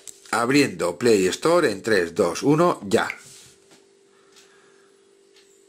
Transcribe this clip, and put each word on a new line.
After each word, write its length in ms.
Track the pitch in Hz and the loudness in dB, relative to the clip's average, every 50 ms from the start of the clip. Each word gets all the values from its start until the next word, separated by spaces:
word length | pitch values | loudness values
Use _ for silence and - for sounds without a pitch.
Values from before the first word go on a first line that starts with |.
| - - - - - - | -20 -20 -20 -18 -10 -6
abriendo 680 | 98 110 117 117 135 147 139 113 92 85 85 85 87 - | -4 -2 0 2 2 2 2 0 -2 -4 -4 -4 -4 0
Play 300 | 113 120 110 98 92 92 | 2 2 4 4 2 0
Store 420 | 90 - - 156 170 175 156 127 | -2 0 0 2 2 2 2 0
en 120 | 101 95 | -2 -4
tres, 340 | - 117 110 95 87 82 82 | -4 -2 0 0 0 -2 -2
dos, 280 | 82 98 85 82 - 95 | -2 -2 0 -2 -2 0
uno, 360 | 131 151 151 175 175 - - - | 0 2 2 2 0 0 -2 -4
ya. 260 | 101 92 104 82 - - - - - - - - - - _ _ _ - - _ _ _ _ _ _ _ _ _ _ _ - - _ _ _ _ _ _ _ _ _ _ _ _ _ _ _ _ _ _ _ _ _ _ _ _ | -2 -2 -2 -2 -2 -8 -12 -16 -20 -20 -20 -20 -20 -20 _ _ _ -20 -20 _ _ _ _ _ _ _ _ _ _ _ -20 -20 _ _ _ _ _ _ _ _ _ _ _ _ _ _ _ _ _ _ _ _ _ _ _ _